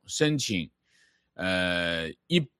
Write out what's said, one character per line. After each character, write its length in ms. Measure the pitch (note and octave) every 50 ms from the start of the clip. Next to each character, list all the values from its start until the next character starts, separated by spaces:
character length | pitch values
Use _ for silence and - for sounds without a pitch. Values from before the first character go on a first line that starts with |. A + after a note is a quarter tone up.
| _
申 320 | - - - D#3 D3+ D3+
请， 340 | C3+ - - G#2 F2 D#2 - _ _ _ _ _ _ _ _ _ _ _ _ _
呃， 760 | - F2+ F#2 F#2 F#2 F2+ F2+ F2 F2 E2+ E2+ E2+ E2 E2 D#2 - - _
一， 200 | - E3+ F3 C#3+ - _ _